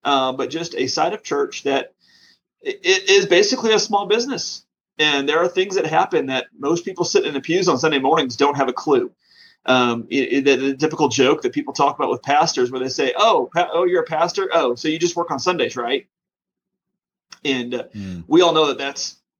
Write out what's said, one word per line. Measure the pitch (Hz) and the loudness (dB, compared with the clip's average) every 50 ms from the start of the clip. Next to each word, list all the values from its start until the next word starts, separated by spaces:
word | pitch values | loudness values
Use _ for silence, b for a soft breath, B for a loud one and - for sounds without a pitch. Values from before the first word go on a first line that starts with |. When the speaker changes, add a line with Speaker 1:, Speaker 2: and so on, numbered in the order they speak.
| _ | _
Speaker 1:
uh, | 143 143 135 135 131 127 | 0 0 2 2 0 -2
but | 135 127 120 | -4 -6 -6
just | 135 165 170 170 - | -4 -6 -8 -8 -4
a | - 127 | -4 -4
side | - - 156 151 175 208 | -2 -2 0 0 -2 -2
of | 208 - | -4 -6
church | - 147 143 139 135 - - - | -4 -2 -2 -2 -2 -4 -6 -4
that | 139 139 135 - - _ b b b b b b b b b b _ _ _ - | -2 -2 -2 -2 -4 _ b b b b b b b b b b _ _ _ -8
i-, | - 196 - - | -8 -8 -4 0
it | 180 190 185 190 190 | 2 2 2 4 4
is | 196 202 190 | 4 4 6
basically | - 175 175 208 - 254 - - 226 220 | 6 4 4 4 4 2 0 2 2 2
a | 202 | 2
small | - - 208 202 208 | 2 0 0 -2 0
business. | 180 208 233 240 277 254 - - - - - - _ _ _ _ _ _ - | 0 0 0 0 -2 -6 -6 -6 -10 -12 -14 -18 _ _ _ _ _ _ 0
And | 151 151 143 139 139 143 | 0 2 2 0 0 0
there | 147 165 | 0 0
are | 175 175 | 0 0
things | - 185 190 202 185 | 0 -2 -2 -2 -2
that | 190 165 160 | -2 -2 0
happen | 156 156 185 - 180 160 139 131 | 0 0 0 2 0 -2 -2 0
that | 131 127 - - _ - | -4 -4 -6 -6 _ -8
most | 143 143 170 170 170 | -2 -2 -2 -2 -4
people | 196 185 - 175 | -8 -6 -4 -4
sitting | - - 196 - 151 | 0 2 0 0 0
in | 151 | -4
the | 135 | -6
pews | - - 160 190 190 170 | -4 -2 -2 0 2 2
on | 147 120 | 0 2
Sunday | 131 160 147 139 | 0 0 0 2
mornings | 131 135 160 165 143 127 117 | 2 2 2 2 0 -2 -2
don't | - 143 143 139 139 | 0 0 0 0 0
have | 135 123 | -2 -2
a | 123 | -2
clue. | - - 156 143 123 120 120 - b b b b b b b b b _ | -4 0 2 2 2 2 -2 -8 b b b b b b b b b _
Um, | - 127 127 123 120 117 117 113 - | 0 2 2 2 2 0 -4 -6 -4
it, | 110 139 131 - - | -2 -2 0 0 0
it, | 139 135 | 2 4
the, | 139 135 123 135 139 | 4 2 4 2 -2
the | 135 131 | -2 -2
typical | 151 156 160 - 151 135 | -2 -4 0 0 0 0
joke | 117 - 127 131 156 - | 2 2 4 4 4 2
that | - 120 - | 0 -4 -4
people | 147 143 - 139 | -4 -6 -6 -2
talk | - 143 143 147 - | 0 2 2 2 0
about | 143 - | -2 -2
with | 120 120 | -2 -4
pastors | - 135 143 147 160 - - 131 123 120 | -2 0 2 2 2 2 2 0 -2 -2
where | 131 131 | -2 -6
they | 131 131 | -6 -6
say, | - - 139 131 - - | -4 -2 -2 -2 0 2
"Oh, | 208 226 202 156 127 - - | 4 4 4 2 0 0 -2
pa-, | 170 - - - | -2 -2 0 0
oh, | 170 180 | 0 2
you're | 180 175 170 160 | 2 2 0 0
a | |
pastor? | 156 156 156 165 175 - 202 190 185 - | 0 0 0 0 0 0 -4 -4 -4 -2
Oh, | 165 147 123 120 | -2 -2 -2 -2
so | 120 - 156 | -2 -4 -4
you | 156 160 | -2 0
just | 170 170 170 | -2 -2 -2
work | 170 170 165 | -2 -4 -4
on | 147 135 | -6 -4
Sundays, | - 180 180 165 127 - - | -2 -2 0 0 -2 -4 -4
right?" | 127 120 120 135 135 - _ _ _ _ _ _ _ _ _ _ _ _ _ _ _ _ _ _ _ _ _ _ _ _ _ - _ _ | -6 -6 -4 -4 -4 -6 _ _ _ _ _ _ _ _ _ _ _ _ _ _ _ _ _ _ _ _ _ _ _ _ _ -20 _ _
And, | 147 135 127 120 120 123 | -2 -2 -2 -2 -4 -6
uh, | 120 120 - _ | -8 -8 -10 _
Speaker 2:
Hmm. | 107 98 95 92 87 82 - | -12 -10 -10 -10 -12 -4 2
Speaker 1:
we | 147 175 | 4 4
all | 180 170 156 | 4 6 4
know | 156 156 143 | 4 2 2
that | 139 - | 0 -4
that's | 139 139 139 - - - - _ _ _ _ _ | -6 -8 -8 -8 -10 -10 -12 _ _ _ _ _